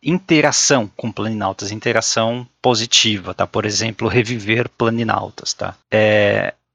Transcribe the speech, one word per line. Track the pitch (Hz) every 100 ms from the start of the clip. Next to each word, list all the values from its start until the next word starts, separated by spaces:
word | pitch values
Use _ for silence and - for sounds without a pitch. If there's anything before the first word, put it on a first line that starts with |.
interação | 139 180 - 160 147 131 - 139 104 _
com | 117
planinautas, | - 107 110 98 98 101
interação | 107 127 113 - - 113 120 123 _
positiva, | 127 113 113 - 117 104 90 92
tá? | 90
Por | 113 107
exemplo, | 101 110 107 113
reviver | 104 110 120 101 110 120
planinautas, | _ 117 117 113 101 101 - -
tá? | - - - _
É, | 107 107 104 104 104 - - _